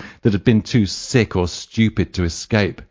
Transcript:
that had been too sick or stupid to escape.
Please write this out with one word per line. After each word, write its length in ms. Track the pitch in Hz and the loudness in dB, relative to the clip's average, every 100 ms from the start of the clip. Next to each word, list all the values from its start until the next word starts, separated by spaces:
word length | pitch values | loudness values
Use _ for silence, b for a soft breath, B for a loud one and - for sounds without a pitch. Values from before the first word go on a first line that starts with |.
| B B | B B
that 140 | 123 | 0
had 100 | 98 | 2
been 180 | - 110 | 2 2
too 240 | - 123 98 | 2 0 0
sick 480 | - - 123 107 92 | -2 -2 0 0 0
or 120 | 90 | -2
stupid 640 | - - - 110 101 92 | -4 -8 0 0 0 -2
to 100 | - | -2
escape. 580 | 87 - - 110 95 65 - | -4 -4 -2 0 0 -4 -14